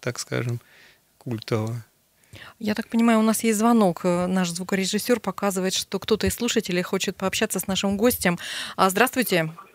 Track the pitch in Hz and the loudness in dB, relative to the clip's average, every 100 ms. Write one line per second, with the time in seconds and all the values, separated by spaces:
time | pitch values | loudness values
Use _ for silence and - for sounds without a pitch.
0 | - - - 127 123 120 - - - _ | -8 -8 -6 -6 -4 -6 -10 -20 -20 _
1 | _ _ - 113 - 113 110 120 110 _ | _ _ -10 -8 -4 -4 -4 -6 -12 _
2 | _ _ _ - - - 214 214 - 233 | _ _ _ -20 -20 -8 -4 -4 -2 2
3 | 233 220 220 214 226 208 226 233 196 165 | 4 4 4 2 0 2 4 6 4 2
4 | 185 175 180 185 180 170 185 196 185 214 | 0 0 2 0 0 -4 -2 -2 0 -2
5 | - 247 202 - 202 190 185 - - 190 | 0 0 -2 -2 -2 0 0 -2 -4 -6
6 | - 214 190 - 240 - 190 180 175 190 | -2 0 0 0 0 0 0 -2 -2 -2
7 | - 185 190 - 214 185 - 190 196 196 | -4 -4 -4 0 -2 -2 -2 0 0 2
8 | 202 196 185 175 - - - - 185 190 | 2 4 0 0 -4 -10 -8 0 2 4
9 | 247 262 220 180 160 165 - | 2 2 2 2 0 -4 -18